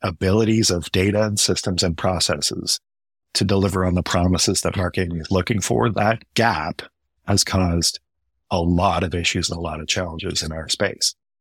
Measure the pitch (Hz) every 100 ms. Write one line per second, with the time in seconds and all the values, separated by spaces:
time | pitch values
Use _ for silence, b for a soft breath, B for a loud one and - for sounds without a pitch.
0 | 90 80 95 107 110 113 107 87 73 92
1 | 98 104 107 104 - 90 - 90 92 80
2 | 95 87 - 76 - - - - _ _
3 | _ _ _ - 95 98 98 95 92 90
4 | - 90 90 87 - 92 85 98 90 -
5 | 87 85 78 95 - 107 - 123 117 104
6 | 104 117 - - 113 80 80 - - _
7 | _ _ - 101 - 95 90 85 - -
8 | _ _ _ _ - 92 85 87 95 87
9 | 87 87 82 92 - 85 82 78 78 95
10 | 90 82 90 - 80 80 80 - 101 -
11 | - - _ _